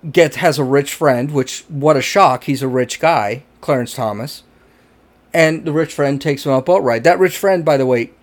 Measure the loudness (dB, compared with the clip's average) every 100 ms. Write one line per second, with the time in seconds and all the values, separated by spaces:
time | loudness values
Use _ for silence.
0 | 0 2 2 2 0 0 0 0 0 -2
1 | 0 0 -2 -4 -4 -8 -12 -2 0 2
2 | 0 4 4 2 -4 -4 -2 -2 -4 0
3 | 0 2 -2 -6 _ _ -4 -4 -4 -6
4 | -6 -6 -12 -16 _ _ _ _ _ _
5 | _ _ _ 0 2 0 -4 -2 -4 -2
6 | -2 -2 -4 -4 0 -2 2 2 2 2
7 | 2 4 2 2 0 0 2 2 2 0
8 | -2 _